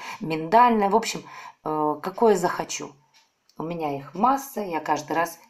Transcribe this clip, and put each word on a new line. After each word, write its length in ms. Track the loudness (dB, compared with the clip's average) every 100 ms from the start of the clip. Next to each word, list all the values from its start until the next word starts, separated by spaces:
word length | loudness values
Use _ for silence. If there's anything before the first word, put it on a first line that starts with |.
| -12 -8
миндальное. 720 | -6 -4 4 6 6 4 2
В 60 | 2
общем, 260 | 0 -8 -12 -18 -20 -12
э, 360 | -4 0 0 -2
какое 320 | -6 2 4
захочу. 560 | 4 2 -2 -6 -8 -12 -16 _ _ _ _ _ -10
У 60 |
меня 340 | -8 -6 -6 -6
их 160 | -8
масса, 460 | 0 2 2 -2 -8
я 200 | -4 -4
каждый 320 | -2 -2 0
раз 260 | -2 -2 -4